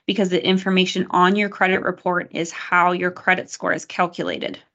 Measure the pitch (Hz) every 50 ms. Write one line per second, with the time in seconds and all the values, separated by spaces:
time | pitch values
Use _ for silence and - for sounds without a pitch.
0 | _ - 185 214 196 185 180 175 - 180 190 185 190 196 190 185 185 185 - 190
1 | 185 - - 180 180 185 202 208 208 202 202 - 196 185 190 - - - 180 -
2 | - 185 180 175 170 - - - 170 165 - - - - 180 180 175 180 180 180
3 | 180 180 180 - - - 185 180 - - - - - 180 165 165 - - - -
4 | 185 170 170 - 170 90 87 - - - - - - _